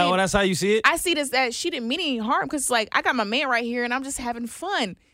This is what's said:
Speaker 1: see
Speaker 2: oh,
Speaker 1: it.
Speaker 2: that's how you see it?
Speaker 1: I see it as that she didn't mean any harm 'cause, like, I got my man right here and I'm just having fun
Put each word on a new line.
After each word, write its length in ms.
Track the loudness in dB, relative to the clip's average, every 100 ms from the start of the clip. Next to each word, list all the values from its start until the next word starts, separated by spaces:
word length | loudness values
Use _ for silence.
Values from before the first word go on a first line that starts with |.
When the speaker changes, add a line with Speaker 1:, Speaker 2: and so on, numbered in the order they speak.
Speaker 1:
see 60 | 4
Speaker 2:
oh, 40 |
Speaker 1:
it. 40 | 4
Speaker 2:
that's 160 | 2
how 80 | 4
you 120 | 2
see 220 | 2 2 2
it? 40 | 2
Speaker 1:
I 120 | 2
see 140 | 2
it 40 | 0
as 140 | 0
that 220 | 0 0 -2
she 140 | -4
didn't 160 | -4 -4
mean 120 | -2
any 160 | -2 -2
harm 280 | 0 -2 -2
'cause, 200 | -4 0
like, 180 | 0 0
I 100 | 0
got 140 | 0 0
my 80 |
man 240 | 0 0 0
right 140 | 0
here 200 | 0 -2
and 100 | -2
I'm 100 | -2
just 160 | -4 -6
having 260 | -4 -6 -8
fun 480 | -8 -4 -2 -2 -6 _